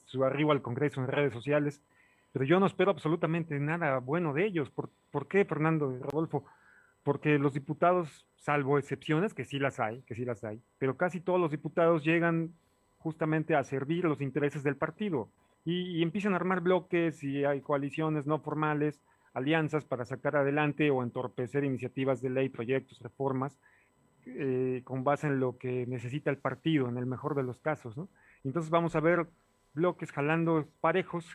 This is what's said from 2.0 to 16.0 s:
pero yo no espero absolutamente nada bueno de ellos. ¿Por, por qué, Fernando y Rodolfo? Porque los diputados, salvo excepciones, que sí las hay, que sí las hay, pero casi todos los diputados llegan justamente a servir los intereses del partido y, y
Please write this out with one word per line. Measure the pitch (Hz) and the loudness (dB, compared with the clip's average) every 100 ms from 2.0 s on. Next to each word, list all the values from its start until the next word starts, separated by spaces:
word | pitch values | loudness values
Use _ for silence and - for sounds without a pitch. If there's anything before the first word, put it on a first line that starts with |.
| _ _ _ | _ _ _
pero | 131 | -2
yo | 135 175 | 4 4
no | 196 | 4
espero | - 185 | 4 2
absolutamente | 196 156 165 156 170 165 143 | 2 0 0 0 -2 -2 -4
nada | 143 170 160 131 | -2 0 0 0
bueno | 123 160 170 | 0 0 0
de | 139 208 | 0 0
ellos. | 170 135 | 0 -4
¿Por, | - - _ _ | -6 -10 _ _
por | 143 135 | -8 0
qué, | 196 202 | 2 2
Fernando | 151 156 160 143 127 | 2 2 2 0 -4
y | |
Rodolfo? | 135 147 156 147 - - _ - _ _ | -4 -4 -2 -4 -8 -20 _ -20 _ _
Porque | - 139 151 147 | -2 0 4 4
los | 143 | 4
diputados, | 139 139 151 175 180 160 - _ _ | 0 -6 2 4 4 0 -8 _ _
salvo | - 147 131 143 | -2 0 2 0
excepciones, | 139 135 - 156 208 | 0 -4 0 0 0
que | - 123 | -4 -8
sí | 139 | -2
las | 135 131 | -2 0
hay, | 110 120 | -4 -4
que | - 113 | -10 -8
sí | 123 | -6
las | 117 | -6
hay, | 110 110 - - | -6 -10 -12 -4
pero | 135 131 | -2 0
casi | 180 180 | -2 -2
todos | 170 180 | -2 0
los | 170 | 0
diputados | 151 160 - 170 170 | -2 -4 2 4 4
llegan | 147 170 170 165 165 - _ _ _ _ | 2 2 2 0 -2 -8 _ _ _ _
justamente | 160 156 160 156 156 156 | -8 -2 0 0 2 2
a | |
servir | 127 135 131 170 | 2 -2 -2 0
los | 175 139 | 0 0
intereses | 139 151 147 151 | -2 0 -2 0
del | 139 143 | -2 -2
partido | 156 - 214 151 101 _ _ _ - | -4 -4 -2 -2 -4 _ _ _ -4
y, | 175 180 | -2 -2
y | 170 | 0